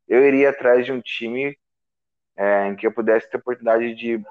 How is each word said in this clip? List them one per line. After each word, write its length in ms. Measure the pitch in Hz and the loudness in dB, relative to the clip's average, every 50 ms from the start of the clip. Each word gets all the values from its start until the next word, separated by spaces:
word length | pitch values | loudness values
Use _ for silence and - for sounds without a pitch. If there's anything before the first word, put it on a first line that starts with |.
| _ - | _ 0
eu 180 | 107 123 139 | 2 4 4
iria 240 | 139 135 135 139 139 | 4 4 4 2 2
atrás 340 | - - 127 123 123 123 123 | 0 0 2 2 2 2 2
de 60 | 131 | -2
um 100 | 135 123 | -6 -8
time, 560 | 113 - - - 117 113 117 127 139 143 143 _ _ _ _ _ _ _ _ _ _ _ _ _ _ _ _ | -8 -10 -12 -10 -8 -8 -6 -6 -6 -8 -8 _ _ _ _ _ _ _ _ _ _ _ _ _ _ _ _
é, 300 | - 98 101 104 101 101 | -4 0 0 0 0 0
em 80 | 101 101 | -2 -4
que 100 | 98 - | -4 -4
eu 80 | 110 107 | -4 -4
pudesse 380 | 120 113 110 110 113 - - | -2 0 2 2 0 0 -4
ter 60 | - | -10
oportunidade 580 | 120 - 123 123 120 117 117 113 117 120 120 113 | -8 -6 -6 -8 -4 0 0 0 0 0 -2 -6
de 260 | 113 117 117 117 113 104 - | -8 -6 -6 -6 -6 -8 -10